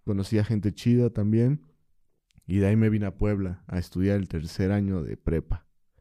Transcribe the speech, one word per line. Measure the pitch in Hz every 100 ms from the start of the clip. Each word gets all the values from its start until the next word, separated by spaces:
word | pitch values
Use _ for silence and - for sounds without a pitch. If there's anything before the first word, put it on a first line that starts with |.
conocí | - 98 95 107
a |
gente | 104 110 98
chida | - 120 120 120
también. | 107 104 110 123 147 - _ _ _ _ _ _ - -
Y | 98
de | 98
ahí | 110
me | 110
vine | 107 98
a | -
Puebla | 104 101 95 90 -
a | 90
estudiar | - 90 98 101
el | 90
tercer | 82 80 - 95
año | 101 98 92
de | 67 53
prepa. | - 80 - - _ _ _ _